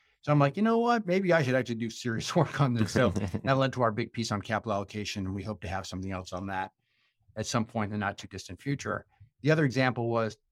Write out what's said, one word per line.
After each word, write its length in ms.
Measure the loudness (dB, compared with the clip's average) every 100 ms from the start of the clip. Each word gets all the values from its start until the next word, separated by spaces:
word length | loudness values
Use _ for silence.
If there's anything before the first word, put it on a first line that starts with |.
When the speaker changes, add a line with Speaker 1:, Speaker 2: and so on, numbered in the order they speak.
| _ _
Speaker 1:
So 100 | 2
I'm 80 | 4
like, 160 | 4 2
"You 80 |
know 140 | 2 2
what? 280 | 2 0 2
Maybe 280 | 2 4
I 100 | 4
should 120 | 4 2
actually 200 | 0 -4
do 140 | -6
serious 440 | -6 -4 -4 0 2
<laughs> 20 |
work 240 | 4 4
on 120 | 2
this." 180 | 4 2
So 160 | 4 4
Speaker 2:
<laughs> 340 | 2 -4 -2
Speaker 1:
that 140 | 2 2
led 160 | 2
to 80 | 2
our 100 | 0
big 220 | 0 -4
piece 180 | -4 -2
on 100 | -2
capital 300 | -2 -2 0
allocation, 540 | -2 -4 -8 -6 -4 -4
and 100 | -4
we 80 |
hope 160 | -6 -8
to 40 | -6
have 180 | -8 -8
something 260 | -8 -6
else 180 | -8 -8
on 160 | -10 -6
that 240 | -6 -8 _ _ _ _ _ _ -8
at 120 | -2
some 180 | -2 -2
point 260 | -4 -4
in 20 |
the 120 | -2 -4
not 100 | -6
too 120 | -10
distant 340 | -14 -14 -10
future. 440 | -6 -4 -4 -6 -8 _ -20 _
The 80 | 2
other 160 | 4 4
example 420 | 4 2 2 0
was 300 | 0 -2 -4 _